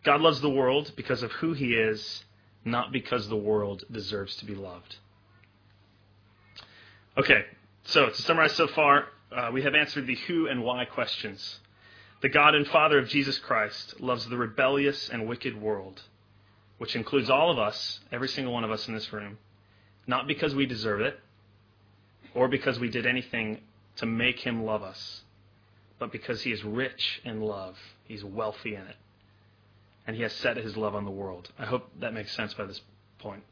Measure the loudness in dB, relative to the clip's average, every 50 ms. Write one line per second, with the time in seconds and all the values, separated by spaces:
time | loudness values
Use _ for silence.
0 | 6 4 4 8 6 6 6 6 0 2 2 4 4 4 4 2 0 -2 -10 -12
1 | -2 -2 -2 -2 -2 -6 -6 -4 -2 -2 -2 0 0 2 4 4 4 2 2 -2
2 | -6 -12 -12 -14 -16 _ _ _ _ _ _ _ _ -2 0 0 0 0 -4 -6
3 | -2 0 -2 -2 0 -2 -4 -2 0 2 2 2 2 -2 -4 -8 -10 -10 -10 -8
4 | -8 -6 -6 -6 -6 -6 -10 -12 -10 -12 -10 -10 -10 -12 -12 -16 -16 -20 -20 -20
5 | _ _ _ _ _ _ _ -20 -20 _ _ _ _ _ _ _ _ _ _ _
6 | _ _ _ _ _ _ _ _ _ _ _ -20 -20 -20 -20 -20 -20 -20 -20 -20
7 | _ _ _ 0 6 6 6 6 4 -2 -14 _ _ _ _ _ _ 2 4 6
8 | 6 4 2 -4 0 2 4 6 6 4 6 2 2 2 4 4 6 8 8 6
9 | 6 0 -14 -20 _ _ -6 -4 -2 -2 -2 0 0 4 4 4 2 2 -2 -6
10 | -4 -4 -4 -4 -4 -2 0 0 0 0 0 -2 -2 -2 -2 -2 -4 -6 -4 -4
11 | -4 -4 -4 -6 -8 -10 -10 -10 -14 -14 -14 -16 _ _ _ _ -20 -20 -20 -20
12 | -20 -20 -10 _ -2 4 6 8 8 8 8 6 4 6 6 6 8 8 8 6
13 | 6 4 0 0 0 0 -2 -6 -2 0 0 0 0 -2 -4 -10 -14 -16 -12 -6
14 | -2 -2 -2 -2 -2 -6 -4 -4 -4 -2 2 2 4 4 4 4 2 2 0 0
15 | -8 -8 -6 -6 -4 -4 -6 -4 -6 -8 -8 -4 -2 -2 -2 -2 -6 -12 -16 -18
16 | -20 -20 _ _ _ _ _ _ _ _ _ _ _ _ -14 _ -8 -6 -4 -4
17 | -4 2 2 2 4 4 4 6 6 4 4 2 2 0 -2 -4 -8 -8 -10 -12
18 | -12 -10 -6 -4 -4 -4 -4 -4 -4 -2 -2 -2 -2 -2 -2 -4 -4 -6 -8 -8
19 | -8 -8 -10 -10 -10 -12 -16 -18 _ _ _ _ _ _ _ _ _ _ _ _
20 | _ 0 0 0 0 -2 -2 0 0 0 2 2 0 0 0 -4 -2 -2 0 0
21 | 0 -2 -2 -6 -20 _ _ _ _ _ _ _ _ _ _ _ _ _ _ _
22 | _ _ _ _ -20 -6 0 2 2 2 2 0 0 -2 -2 0 -4 -4 -2 0
23 | 0 0 0 0 -4 -4 -4 -4 -4 -4 -6 -8 -10 -20 _ _ _ _ _ -6
24 | -4 -2 0 2 2 0 0 0 -4 -4 -4 -2 -2 -2 -2 -2 -4 -8 -12 -14
25 | -14 -14 -16 -18 -20 _ _ _ _ -20 _ _ _ _ _ _ _ _ _ _
26 | -10 -8 -8 -10 -6 -6 -6 -4 -4 -4 -4 -4 -6 -6 -4 -4 -4 -4 -4 -4
27 | -4 -4 -4 -6 -10 -8 -6 -4 -4 -4 -4 -6 -8 -12 -14 -18 -20 -20 -20 _
28 | _ -16 -14 -14 -12 -10 -6 -4 -4 -4 -4 -6 -8 -8 -8 -8 -12 -18 -20 _
29 | _ _ _ _ _ _ _ _ _ _ _ _ _ _ _ _ _ _ _ _
30 | _ -10 -4 -4 -4 -4 -4 -2 -2 -2 -2 -2 -6 -6 -4 -2 -4 -2 -2 -4
31 | -6 -6 -8 -8 -8 -8 -10 -12 -14 -18 -14 -12 -6 -4 -4 -4 -4 -8 -14 -8
32 | -8 -6 -6 -8 -8 -8 -8 -8 -8 -8 -6 -10 -10 -10 -10 -16 -18 _ _ _
33 | _ _ _ -16 -14 -14 -14 -14 -20 _